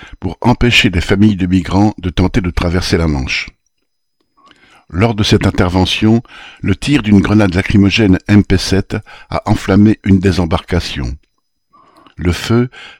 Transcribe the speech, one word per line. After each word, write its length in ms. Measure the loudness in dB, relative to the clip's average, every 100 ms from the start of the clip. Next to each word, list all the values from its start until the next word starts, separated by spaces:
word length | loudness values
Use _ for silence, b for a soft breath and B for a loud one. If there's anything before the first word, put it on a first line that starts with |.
| B B
pour 160 | -12 -4
empêcher 500 | -2 0 2 2 0
les 120 | -2
familles 340 | -2 2 2 2
de 100 | 0
migrants 480 | -2 0 0 0 -2
de 120 | -6
tenter 300 | -2 -2 -2
de 100 | -4
traverser 480 | -4 -4 -2 -2 -2
la 100 | -2
Manche. 420 | -4 -6 -8 -10 -16 _ _ _ _ _ _ _ _ b b b b b
Lors 240 | -2 0
de 100 | 0
cette 220 | 0 0 0
intervention, 760 | 0 0 0 0 0 2 2 B B B B
le 160 | -4 -4
tir 260 | -2 -2
d'une 160 | 2 2
grenade 340 | 4 2 2
lacrymogène 640 | 0 0 2 2 2 2 2 2
M 160 | 2 4
P 120 | 0
sept 380 | 0 -4 -4 -8 B B B
a 120 | -6 -2
enflammé 540 | -4 2 4 4 2 2
une 140 | 2
des 200 | 2 0
embarcations. 800 | -2 -4 -4 -4 -4 -8 -10 -12 _ _ _ _ _ b b b b -6
Le 160 | -4
feu, 380 | -4 0 0 0 B B B